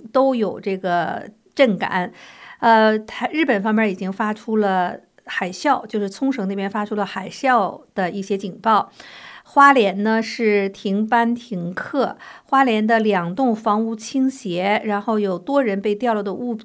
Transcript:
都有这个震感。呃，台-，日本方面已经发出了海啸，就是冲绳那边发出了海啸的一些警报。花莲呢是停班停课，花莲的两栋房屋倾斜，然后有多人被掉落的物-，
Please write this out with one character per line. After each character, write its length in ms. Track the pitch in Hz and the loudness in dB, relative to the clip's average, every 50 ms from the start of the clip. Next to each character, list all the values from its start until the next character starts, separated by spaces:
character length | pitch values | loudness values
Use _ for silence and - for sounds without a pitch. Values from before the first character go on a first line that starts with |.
| - 220 | -20 -2
都 240 | - 262 269 269 262 | 0 2 2 4 2
有 240 | 233 214 180 - - | 2 0 -2 -4 -6
这 160 | - 202 190 | -6 -6 -6
个 540 | 185 190 185 175 175 160 - - - - - - _ _ _ _ | -4 -2 -2 0 0 0 -2 -4 -8 -10 -12 -18 _ _ _ _
震 220 | - 277 240 196 | 2 2 2 4
感。 360 | 175 - - - 185 180 170 - - - - - - - - - - | 0 -2 -2 -2 -2 -4 -4 -8 -14 -20 -20 -20 -20 -20 -20 -12 0
呃， 360 | - 233 226 220 220 220 214 | 4 4 6 6 6 4 2
台-， 320 | 214 214 - - - 226 - - | 0 -4 -8 -10 -8 -6 -4 0
日 100 | 302 330 | 0 2
本 160 | 285 233 202 | 2 2 0
方 140 | 190 220 214 | 2 0 2
面 160 | 220 220 214 | 2 2 0
已 40 | 180 | -2
经 180 | 185 190 185 190 | -4 -6 -8 -4
发 200 | - 226 214 214 | -4 -4 -4 -4
出 260 | 214 - - 220 214 | -6 -6 -2 0 2
了 420 | 208 196 190 185 180 175 - - - _ _ _ _ | 2 2 2 2 0 -2 -4 -8 -16 _ _ _ _
海 260 | - - - 196 180 | -10 -6 -6 -6 -6
啸， 340 | 190 - - 294 269 - - | -8 -4 0 0 0 0 -2
就 140 | 220 - 214 | -4 -4 -4
是 100 | 208 196 | -4 -4
冲 240 | 196 - 269 269 262 | -4 -4 -2 -2 -2
绳 140 | 269 196 | -2 -4
那 80 | 196 196 | -4 -4
边 160 | 196 190 196 | -4 -4 -4
发 160 | 196 220 208 | -4 -4 -4
出 80 | 208 220 | -4 -2
了 100 | 208 202 | -4 -4
海 240 | 190 - 196 185 - | -4 -6 -10 -10 -10
啸 540 | - - - 262 254 233 196 165 - - - _ _ | -12 -4 0 2 4 4 2 0 -4 -10 -16 _ _
的 160 | - 185 175 | -4 -4 -4
一 140 | - 202 190 | -4 -6 -4
些 160 | - 208 196 | -4 -4 -4
警 180 | - 190 175 - - | -4 -8 -12 -4 0
报。 300 | 226 220 202 - - - - - - - - - - - - - | 2 2 2 2 0 -8 -20 -20 -20 -20 -20 -20 -20 -20 -20 -20
花 300 | _ - 285 277 277 277 | _ 4 6 6 6 6
莲 320 | 269 208 196 185 196 202 | 6 4 2 0 0 0
呢 180 | 220 220 226 220 | 0 0 0 -2
是 460 | 220 - - 233 214 208 208 196 196 | -4 -4 -2 0 2 2 2 0 0
停 360 | 196 - - 208 190 202 214 | -4 -6 -4 -4 -2 -2 0
班 300 | 220 240 233 233 233 240 | 2 2 2 2 2 0
停 400 | 240 - - 214 180 170 175 180 | -4 -6 -8 -8 -6 -6 -6 -6
课， 420 | - - - - 285 240 - - - - - - - _ | -8 -8 -4 -2 0 0 -2 -2 -8 -16 -20 -20 -20 _
花 180 | _ - 269 269 | _ 2 4 4
莲 240 | 254 220 214 214 | 4 2 2 2
的 140 | 214 233 226 | 2 2 2
两 340 | 220 220 202 185 170 170 180 | 4 2 2 0 0 -2 -2
栋 200 | 262 269 254 220 | 0 0 0 0
房 300 | 214 - 226 208 214 226 | 0 0 0 0 0 0
屋 120 | 226 226 | -2 -4
倾 340 | 220 - - - 269 262 262 | -8 -10 -6 -2 0 0 0
斜， 500 | 262 - - 190 170 175 180 196 208 220 - | 0 -4 -6 -6 -4 -2 0 0 0 0 0
然 180 | 214 202 202 208 | -2 -4 -2 -2
后 160 | 233 220 214 | 0 0 0
有 180 | 208 196 185 | 0 0 -2
多 240 | 175 - - 277 285 | -4 -4 0 0 2
人 220 | 269 226 196 196 196 | 2 2 0 -2 -2
被 100 | 208 208 | -2 -2
掉 220 | 208 247 240 220 | 0 0 0 0
落 80 | 208 202 | 0 -2
的 100 | 202 190 | -4 -6
物-， 240 | - 247 247 233 220 - | -6 -6 -6 -6 -8 -10